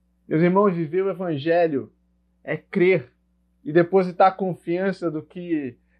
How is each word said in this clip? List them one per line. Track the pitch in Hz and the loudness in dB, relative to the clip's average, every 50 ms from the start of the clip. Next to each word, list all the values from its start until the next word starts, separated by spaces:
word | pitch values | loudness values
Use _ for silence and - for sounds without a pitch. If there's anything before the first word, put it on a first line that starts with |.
| _ _ _ _ _ | _ _ _ _ _
Meus | - 151 156 | -4 0 2
irmãos, | 170 175 185 196 208 202 175 | 2 4 4 4 2 2 2
viver | 170 165 147 160 190 | -2 -4 -4 -2 -2
o | 190 196 | -2 -2
Evangelho | 180 170 190 175 156 139 135 165 165 175 175 165 143 127 110 107 _ _ _ _ _ _ _ _ _ _ | -4 -6 -6 -6 -6 -4 -2 0 2 2 2 2 0 -2 -6 -8 _ _ _ _ _ _ _ _ _ _
é | - - 151 | -10 -10 -10
crer | 156 - _ - - 175 185 185 160 - - _ _ _ _ _ _ _ _ _ _ | -10 -8 _ 0 2 2 4 2 2 -2 -6 _ _ _ _ _ _ _ _ _ _
e | - 143 | -6 0
depositar | 151 170 170 170 185 196 185 180 170 - 196 190 | 2 2 2 4 2 0 0 0 2 2 2 2
a | 185 | 2
confiança | - 196 185 170 - - 170 170 180 190 196 175 - 180 165 | 0 -6 -6 -6 -6 -6 -6 -4 -2 -2 -4 -4 -4 -6 -6
do | 151 156 | -6 -6
que, | 151 _ - 180 175 175 165 151 139 123 117 _ _ _ _ | -10 _ -14 -12 -6 -4 -4 -4 -4 -6 -10 _ _ _ _